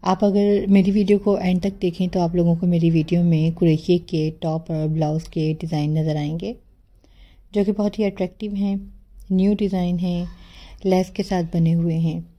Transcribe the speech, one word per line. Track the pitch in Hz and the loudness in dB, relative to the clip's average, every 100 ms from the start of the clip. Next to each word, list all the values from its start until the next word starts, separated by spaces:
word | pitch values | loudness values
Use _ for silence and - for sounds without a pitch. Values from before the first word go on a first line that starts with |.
आप | - 185 | -2 0
अगर | 208 196 202 202 196 | 2 2 2 2 4
मेरी | 196 185 | 4 4
वीडियो | 202 196 208 | 2 2 2
को | 202 202 | 2 0
end | 180 185 | 0 0
तक | 190 196 | -2 -2
देखें | 180 170 185 | -4 -2 -4
तो | 185 | 0
आप | 170 175 | 0 2
लोगों | 170 165 | 2 2
को | 180 | 2
मेरी | 175 170 | 2 2
वीडियो | 165 156 170 | 2 2 2
में | 175 165 160 165 | 2 2 2 2
क्रोशे | 175 156 - 180 | 2 2 2 0
के | 175 165 156 160 | 0 -4 -4 -4
top | 165 160 165 | -4 -4 -4
और | 160 156 | -4 -2
blouse | 156 151 156 - | 0 0 -2 -4
के | - 156 | -4 -2
design | 156 165 156 147 156 | -2 -4 -4 -2 0
नज़र | 156 151 | 0 -2
आएंगे, | 147 160 190 240 _ _ _ _ _ _ - _ - | -4 -6 -8 -10 _ _ _ _ _ _ -20 _ -8
जो | 208 202 | -2 0
कि | |
बहुत | 202 208 202 | 0 -2 0
ही | |
अट्रैक्टिव | 208 196 185 - 214 202 | -4 -2 -6 -6 -8 -4
हैं, | 202 196 196 - - - - | -2 -2 -8 -20 -20 -20 -2
new | 185 190 208 | 2 2 2
design | 202 185 180 180 | 0 0 -2 -2
हैं, | 180 175 175 - - - - - 196 | -2 -4 -6 -12 -20 -20 -20 -8 0
less | 185 185 | 0 0
के | - | -4
साथ | 196 185 170 | -4 -2 -2
बने | 170 165 | 0 2
हुए | 165 170 160 | 2 0 0
हैं। | 165 165 165 | -2 -4 -10